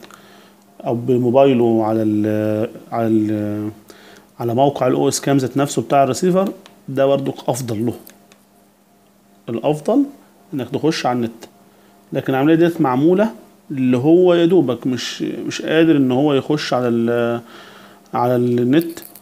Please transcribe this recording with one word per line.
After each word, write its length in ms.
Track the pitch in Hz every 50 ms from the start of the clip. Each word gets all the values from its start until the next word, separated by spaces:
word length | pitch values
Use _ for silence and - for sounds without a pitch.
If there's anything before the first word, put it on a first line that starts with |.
| - - - - - - - - - - _ _ _ _ _ - -
او 100 | 143 120
بموبايله 880 | 117 120 131 127 123 127 120 120 135 139 139 127 117 120 117 113 113 107
على 180 | 107 113 113 110
ال-، 640 | 107 107 104 104 107 107 107 107 107 107 107 113 - - - - -
على 160 | 120 117 113
ال-، 640 | 110 110 107 107 107 107 104 104 104 104 107 104 107 104 - - - - - - - - - - _ _ -
على 160 | 123 117 117
موقع 320 | 127 139 143 139 - 127
الاو 200 | 127 135 143 143
اس 140 | 139 139 -
كام 160 | - 143 139
ذات 200 | 139 131 120 -
نفسه 240 | 139 143 139 - 139
بتاع 220 | 113 - 147 139 139
الريسيفر، 460 | 127 127 - 185 185 175 185 196 208 - - - - - _ _ -
ده 160 | 135 131 135
برضو 280 | 139 139 135 139 139 135 - -
افضل 380 | - 127 123 131 117 110 104 117
له. 80 | 120 110 - - - - - _ _ _ _ _ _ _ _ _ _ _ _ _ _ _ _ _ _ _ _ _ _ _ _ _ -
الافضل 540 | 117 - - 139 151 151 - - 220 285 277 - - - - _ _ _ _ _ 160
انك 160 | 135 - -
تخش 360 | 143 120 127 156 151 - -
على 100 | 131 123
النت، 300 | 123 113 113 - - - - _ _ _ _ _ _ _ _ _ _ _ - -
لكن 200 | 139 - 139 135
العملية 220 | 131 139 156 165
ديت 260 | 160 170 170 165 165
معمولة 500 | 151 131 127 131 147 170 185 196 214 226 - - - - _ _ _ -
اللي 260 | 151 131 131 127 127
هو 360 | 120 131 156 170 180 180 180 170
يا 120 | 170 170
دوبك 420 | 170 190 175 143 127 120 - -
مش، 340 | 135 127 117 - - - -
مش 400 | - - - - - - - -
قادر 360 | - - 156 160 165 160 156
ان 140 | 143 135 127
هو 220 | 123 131 147 151 139
يخش 400 | 131 - - 151 147 - - 143
على 140 | 123 123
ال-، 540 | 120 117 117 117 117 117 120 117 117 117 117 - - - - - - - - - - - - _ _ -
على 220 | 120 123 123 127
النت، 640 | 120 123 123 120 120 120 123 139 165 170 - - - - - - -